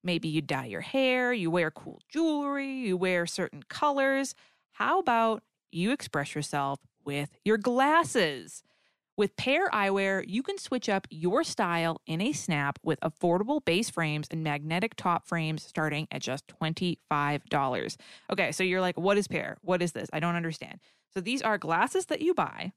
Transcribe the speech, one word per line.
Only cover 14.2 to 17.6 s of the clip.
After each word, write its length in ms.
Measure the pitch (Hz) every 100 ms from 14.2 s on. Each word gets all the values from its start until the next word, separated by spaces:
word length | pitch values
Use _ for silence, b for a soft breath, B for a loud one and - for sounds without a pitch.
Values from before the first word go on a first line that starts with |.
| 151
and 140 | 165
magnetic 520 | 156 143 151 170 220 -
top 300 | 185 170 -
frames 380 | 170 156 156
starting 440 | - - 156 143 156
at 100 | 143
just 260 | 123 131 -
twenty-five 1000 | - 160 165 180 - _ 147 147 147 -
dollars. 520 | 147